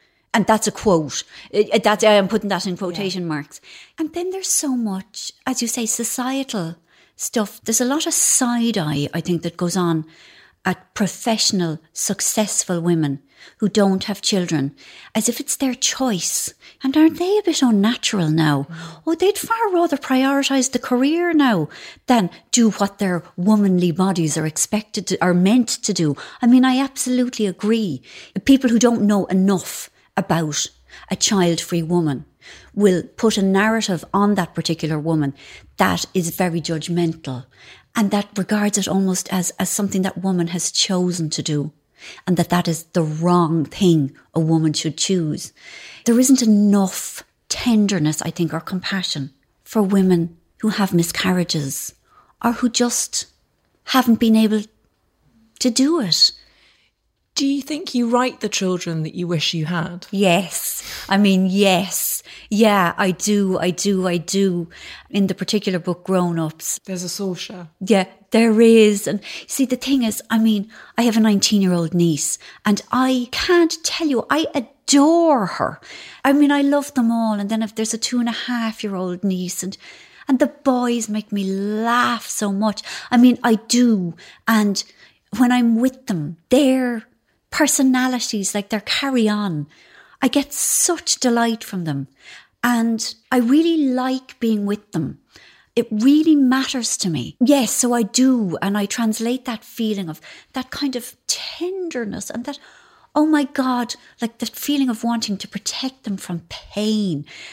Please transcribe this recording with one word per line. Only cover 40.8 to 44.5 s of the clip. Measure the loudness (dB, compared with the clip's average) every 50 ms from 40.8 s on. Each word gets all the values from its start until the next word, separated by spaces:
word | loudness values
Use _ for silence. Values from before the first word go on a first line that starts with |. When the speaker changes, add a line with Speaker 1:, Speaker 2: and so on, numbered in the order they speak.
| -2 -2 0 0 0 0 -2 -2 -4 -4
Speaker 1:
to | -4 -6 -4
do, | -2 -2 -2 -4 -4 -10 _ _ _ _ _ -20 -20 -20 -10 -4
and | -2 0 0
that | 0 0
that | 0 -2 0 -2
is | -4 -6 -6 _ -2
the | -2 -2
wrong | 0 -2 -2 0 2 4 4 2 2 0 0 -2
thing | -4 -2 2 4 4 4 4 2 0 -4 -10 _ _ -4
a | -2
woman | 0 2